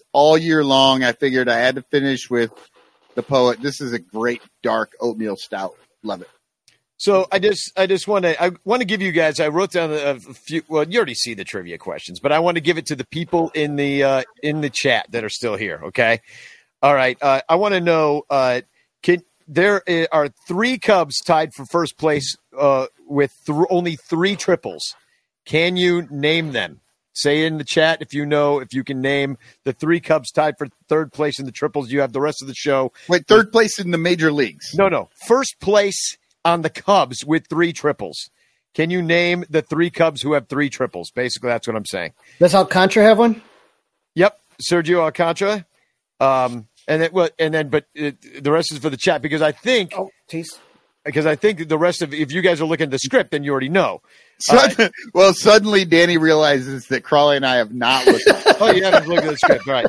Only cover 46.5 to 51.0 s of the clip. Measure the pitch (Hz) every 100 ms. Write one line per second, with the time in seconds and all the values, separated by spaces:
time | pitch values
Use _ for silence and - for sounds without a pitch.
46.5 | 120 107 _ - 156 165 180 165 - 160
47.5 | 156 147 151 - 147 147 - - 131 143
48.5 | 156 165 151 147 131 - 156 147 156 151
49.5 | 143 220 254 180 - 190 _ _ 160 165
50.5 | - _ _ _ _